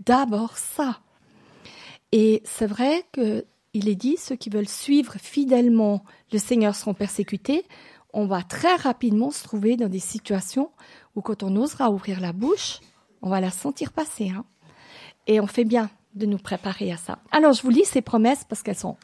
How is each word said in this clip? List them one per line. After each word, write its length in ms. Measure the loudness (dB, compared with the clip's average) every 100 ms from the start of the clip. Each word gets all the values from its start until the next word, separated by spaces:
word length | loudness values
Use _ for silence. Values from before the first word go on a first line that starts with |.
d'abord 520 | 2 2 4 -2 -4 -6
ça. 440 | -10 -4 -4 -4 _ _ _ _ _ -20 -20 -20 -20 -20 0
Et 280 | 4 6 4
c'est 220 | 0 -4 -4
vrai 380 | 0 0 0 -2
que 340 | -2 -2 -2 -6 _ _
il 140 | -2 -2
est 60 |
dit, 240 | 0 0 -2
ceux 180 | -4 -8
qui 140 | -4
veulent 180 | -4 -4
suivre 460 | -6 2 2 2 -6
fidèlement 880 | -6 -2 2 4 6 4 4 0 -4 -20 _
le 80 | -4
Seigneur 360 | 0 2 2
seront 180 | 0 -6
persécutés. 720 | -4 -6 -4 -4 -4 -2 -2 -2 -16 -20 -20 _
On 140 | -4 -2
va 160 | -2
très 340 | -4 -2 0 2
rapidement 540 | 0 -2 0 2 0
se 120 | -4
trouver 360 | -8 -2 0 0
dans 100 | -2
des 100 | -4
situations 720 | -6 -10 -4 -4 -2 -4 -4 _ -20 -20 _ -10
où 60 |
quand 200 | -8 -6
on 140 | -2 0
osera 340 | 0 0 0
ouvrir 300 | 0 -2 -6
la 140 | -4
bouche, 460 | -2 0 0 -2 -10 _ _ _ _
on 80 | -2
va 100 | 0
la 100 | -2
sentir 420 | -4 -6 -6 -6
passer, 360 | -6 -6 -4 -4
hein. 160 | -4 -10 _ _ _ -20 -20 -20 _ 2
Et 140 | 2
on 60 | 2
fait 180 | 0
bien 240 | 2 2 0 _ _
de 120 | -6 -2
nous 100 | -2
préparer 560 | -4 -6 -6 -6 -6
à 60 | -6
ça. 200 | -10 -14 _
Alors, 240 | 4 6
je 80 | 6
vous 80 | 4
lis 160 | 4 4
ces 160 | 2
promesses 420 | 0 2 4 2 -4
parce 160 | -10
qu'elles 140 | -6 -6
sont 220 | -6 -10